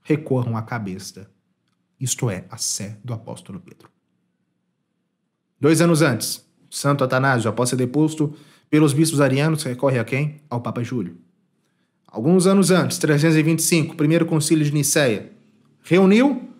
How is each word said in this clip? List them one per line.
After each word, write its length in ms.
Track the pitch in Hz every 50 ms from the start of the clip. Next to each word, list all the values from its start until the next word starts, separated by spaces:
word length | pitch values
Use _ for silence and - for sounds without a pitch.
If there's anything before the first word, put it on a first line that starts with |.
recorram 560 | _ - 156 151 151 - 131 127 117 117 113 110
à 60 | 107
cabeça, 680 | - 123 120 104 95 92 95 90 - - 92 98 - _ _ _ _ _ _ _ _ _ _ _ _ _ -
isto 320 | 131 127 - - 131 117
é, 140 | 95 90 - -
à 80 | - -
sé 400 | - - - - 104 101 113 - -
do 100 | 120 110
apóstolo 460 | 107 - - - - - - 98 90
Pedro." 280 | - - - _ _ - _ _ _ _ _ _ _ _ _ _ _ _ _ _ _ _ _ _ _ _ _ _ _ _ _ _ _ _ _ _ _ _ _ -
Dois 200 | 127 147 165 156
anos 200 | 170 170 170 147
antes, 420 | 160 143 117 110 - - - - _ _ _ _ _ _
Santo 360 | - - - 143 143 131 131
Atanásio, 440 | 123 131 131 131 139 131 120 107 110
após 220 | 104 117 123 127
ser 60 | 131
deposto 600 | 127 127 123 127 147 156 151 156 - 151 147 - - - _ _ _ _ -
pelos 200 | - 151 156 147
bispos 300 | 131 147 165 156 - 143
arianos, 400 | 143 131 131 135 147 160 160 151 -
recorre 360 | 135 120 123 - 139 131 120
a 40 | 110
quem? 380 | - 131 131 151 151 - - _ -
Ao 120 | 123 123
Papa 220 | 120 120 104 120 113
Júlio. 320 | - 131 120 95 82 - - _ _ _ _ _ _ _ _ _ _ _ _ _ _ _ _ _ _
Alguns 400 | - 107 113 156 180 185 170 190
anos 240 | 196 202 185 156
antes, 260 | 185 175 139 123 - -
trezentos 400 | - 156 151 143 151 165 156 156
e 60 | 147
vinte 160 | 165 165 156
e 40 | -
cinco, 320 | - 175 160 143 - -
primeiro 300 | - 151 156 165 170 165
concílio 400 | 165 165 151 147 - 170 156 147
de 60 | 147
Niceia, 600 | 147 151 143 - - 160 143 127 107 95 - - - _ _ _ _ _ _ _ _ _ _
reuniu 680 | - 160 185 196 185 202 226 262 294 262 - - - - -